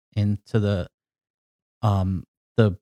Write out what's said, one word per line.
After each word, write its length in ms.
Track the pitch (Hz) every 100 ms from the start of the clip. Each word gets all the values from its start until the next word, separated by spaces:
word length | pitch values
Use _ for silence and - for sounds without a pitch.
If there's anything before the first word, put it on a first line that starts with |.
| _
into 460 | 107 104 104 - 113
the, 280 | 101 98 - _ _ _ _ _ _ _ _ _
um, 460 | 107 98 92 92 - _ _ -
the 200 | 107 92